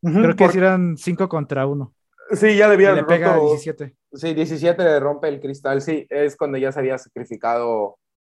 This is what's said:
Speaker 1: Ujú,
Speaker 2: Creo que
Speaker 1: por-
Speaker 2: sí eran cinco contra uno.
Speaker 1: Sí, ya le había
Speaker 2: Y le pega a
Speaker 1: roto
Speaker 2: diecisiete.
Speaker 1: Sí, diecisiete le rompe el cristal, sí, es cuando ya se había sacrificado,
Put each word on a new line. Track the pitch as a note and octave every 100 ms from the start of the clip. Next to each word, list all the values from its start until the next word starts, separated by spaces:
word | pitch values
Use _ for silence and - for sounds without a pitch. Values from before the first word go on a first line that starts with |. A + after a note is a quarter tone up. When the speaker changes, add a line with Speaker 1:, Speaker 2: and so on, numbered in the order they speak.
Speaker 1:
Ujú, | E3+
Speaker 2:
Creo | E3 E3
que | F3+ F#3
Speaker 1:
por- |
Speaker 2:
sí | F#3
eran | F#3 F#3 F3+ D#3
cinco | - F3 F#3+
contra | D#3+ C#3+ C3+ C3+
uno. | C#3+ B2+ _ _ _ -
Speaker 1:
Sí, | G3+ G#3+ G#3
ya | G#3
le |
había | G3+ G3
Speaker 2:
Y | F#3
le |
pega | D3+ E3+ D#3
a |
Speaker 1:
roto | D#3+ D3+
Speaker 2:
diecisiete. | D3+ D#3+ D3+ C#3+ _ _
Speaker 1:
Sí, | C#3+ E3
diecisiete | D#3 D#3+ D#3 E3+ E3+
le | F3 D3
rompe | C#3 D3 D#3+
el | C#3+
cristal, | C#3 C#3 C#3 C#3
sí, | C#3 D#3 -
es | C#3+ D3 C#3+
cuando | D3 C3+
ya | C3+
se | C3+
había | C3 C3
sacrificado, | - - B2 A2 A#2 A#2 A#2+ A2+ G2+ - _ _